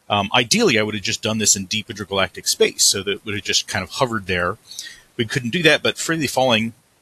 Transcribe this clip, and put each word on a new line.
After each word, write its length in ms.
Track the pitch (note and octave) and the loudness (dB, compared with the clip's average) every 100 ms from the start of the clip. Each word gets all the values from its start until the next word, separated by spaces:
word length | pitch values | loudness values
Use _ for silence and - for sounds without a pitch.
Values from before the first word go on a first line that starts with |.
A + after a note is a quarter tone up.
| - | -2
Um, 220 | G#2 G2 | 0 2
ideally, 460 | B2+ A#2+ G3+ A3 A2 | 0 2 4 4 4
I 20 | |
would 140 | G#2+ G#2 | 2 -2
have 80 | |
just 180 | G2+ A2 | -4 -4
done 160 | A2 A2 | -2 0
this 180 | G#2 G2+ | 2 0
in 100 | F#2 | 0
deep 220 | G#2+ G2+ | -6 -6
intergalactic 580 | G2+ G2+ G2 F#2 - - | -10 -4 0 0 -2 -4
space, 360 | - A3 - | 2 2 2
so 200 | - G2+ | 2 2
that 80 | G2 | -2
it 140 | F#2+ A2 | -4 -4
would 100 | G#2 | -6
have 80 | |
just 240 | - G2 - | -2 -2 -2
kind 160 | G#2 | -4
of 80 | F2 | -4
hovered 340 | - B2+ A2+ F#2 | -2 0 0 -2
there. 320 | F2+ F2 G#2+ - - - - - - | -2 0 -4 -10 -16 -16 -18 -12 -6
We 100 | A2+ | -4
couldn't 260 | C#3+ A#2+ | -2 -2
do 100 | F3 | 2
that, 200 | D#3 C#3 | 4 4
but 160 | A2+ - | 2 -2
freely 260 | - E3 C3+ | -4 -2 -2
falling 480 | - C3 A2 A2+ - _ _ | 0 2 2 0 -6 _ _